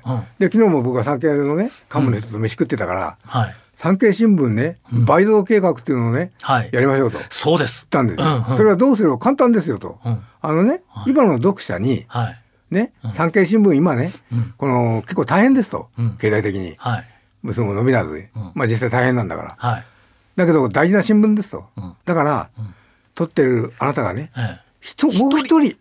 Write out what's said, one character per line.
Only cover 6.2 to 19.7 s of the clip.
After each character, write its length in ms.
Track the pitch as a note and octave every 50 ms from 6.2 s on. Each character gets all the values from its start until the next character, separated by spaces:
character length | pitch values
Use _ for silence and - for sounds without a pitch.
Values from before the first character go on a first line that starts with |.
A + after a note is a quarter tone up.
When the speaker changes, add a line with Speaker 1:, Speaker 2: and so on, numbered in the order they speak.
| F3+ F#3 _ -
Speaker 1:
は 220 | - - C3+ B2 A2+
い。 80 | A#2 B2
Speaker 2:
や 80 | B2
り 60 | C3
ま 100 | C#3 C3+
し 60 | C3+ C3
ょ 60 | A2+
う 40 | -
と。 60 | - - -
Speaker 1:
そ 280 | - - - A2+ C4
う 20 | B3+
で 80 | C3+
す。 200 | A#2 - - - -
Speaker 2:
言 120 | - C#3+ B2+
っ 40 |
た 40 | G#2+
ん 60 | E2+
で 60 | - C#3+
す 40 |
よ。 0 |
Speaker 1:
う 40 | D#3
ん 220 | D3 A#2+ - A#2 C3+
う 20 |
ん。 20 |
Speaker 2:
そ 80 | B2+ G#3+
れ 60 | G#3+
は 60 | G3
ど 140 | F3 B3 C#4
う 60 | B3
す 60 | G3+ G#3
れ 80 | D#3
ば 80 | B2+ A#2
簡 180 | - A#3+ C#4
単 160 | C#4 C4+ A#3+ A#3
で 80 | G3+
す 80 | D#3+ E3
よ 100 | A2 F#2+
と。 200 | - - - - -
Speaker 1:
う 60 | A#2+
ん。 160 | A2+ G2 G2 - _ _
Speaker 2:
あ 120 | - D3+ D#3
の 100 | E3 G3
ね、 200 | A#3+ E4 F#4 _ _
Speaker 1:
は 140 | - G#2 -
い。 40 | B3+
Speaker 2:
今 160 | C4+ D4+ B3
の 80 | G3 C#3+
読 280 | A#2 C3 G3 F#3+ - -
者 160 | - F#2+ F2+
に、 280 | G#2+ C3 B2 G2 - -
Speaker 1:
は 220 | - A#2+ A#2 A2+
い。 120 | - - _ _ _ _ _ -
Speaker 2:
ね、 260 | E3 F#3+ A#3 - _ _ -
Speaker 1:
う 40 | A2+
ん。 40 | G2
Speaker 2:
産 180 | D3+ E3 E3
経 160 | - G3+ F#3
新 160 | E3 G#3+ A3 G3+
聞 120 | G3 D3+
今 200 | C3+ E3+ F3 C3+
ね、 180 | A#2 C#3+ F3+ - - _ - A#2
Speaker 1:
う 20 |
ん。 200 | A#2+ A#2 - -
Speaker 2:
こ 100 | - C#3+
の、 360 | C#3 B2+ B2 A#2+ A#2 A2+ A2 G#2+
結 120 | - F3+
構 100 | B2 A2+
大 180 | - E3 F#3+ A3+
変 120 | C4 C4+
で 80 | C4 G3
す 80 | -
と。 180 | - - - - _ A#2+
Speaker 1:
う 40 | A#2
ん。 140 | A2 F#2+
Speaker 2:
経 140 | - - G#2+
済 120 | G#2 G#2+ G2
的 140 | G#2 F#2+
に。 180 | G2 F#2 E2 D#2 -
Speaker 1:
は 200 | - B2 A2+ E2+
い。 60 | - - _ _ _ _ _ _ -
Speaker 2:
娘 260 | A#2+ - A#2 A2+ G2+
も 60 | G2+
伸 100 | G#2 A#2+
び 80 | C3+ B2+
な 120 | A2+ F2+
ず 120 | D2+ D2+ D#2
に。 60 | G2 - - A2 G#2
Speaker 1:
う 40 | F2
ん。 40 | -
Speaker 2:
ま 100 | D3 B2+
あ、 20 |
実 120 | A2 A2+ G#2+
際 120 | B2+ A2+
大 140 | A#2+ B2+ B2
変 100 | C3 B2
な 80 | A#2+ G#2
ん 60 | E2+
だ 80 | D#2+
か 60 | D#2+ D#2+
ら。 120 | D#2 -
Speaker 1:
は 220 | - - B2